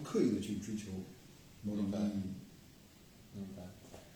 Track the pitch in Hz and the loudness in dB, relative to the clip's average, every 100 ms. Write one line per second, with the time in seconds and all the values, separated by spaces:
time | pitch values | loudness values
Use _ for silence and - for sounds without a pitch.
0 | - 220 127 98 101 101 - 104 101 92 | 4 6 8 6 2 0 0 -2 -2 -4
1 | - - - - - - 104 104 98 101 | -6 -10 -18 -18 -18 -6 0 2 4 4
2 | 104 101 92 - - - - - - - | 4 2 0 -4 -8 -16 -18 -20 -20 -20
3 | - - - 101 95 - 92 - - - | -20 -20 -10 -8 -6 -8 -10 -12 -16 -16
4 | - | -16